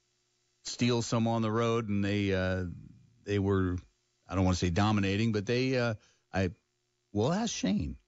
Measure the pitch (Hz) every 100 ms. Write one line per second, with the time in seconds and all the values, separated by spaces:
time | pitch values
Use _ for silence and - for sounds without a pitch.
0 | _ _ _ _ _ _ - - 120 117
1 | 117 120 113 113 113 113 117 117 107 101
2 | 98 104 101 92 92 92 87 - - -
3 | - _ 101 101 98 98 92 90 - _
4 | _ _ - 87 92 90 92 85 104 104
5 | 98 101 113 107 101 123 131 127 120 104
6 | _ _ _ 92 92 - _ _ _ _
7 | _ 101 127 190 233 - 196 208 - -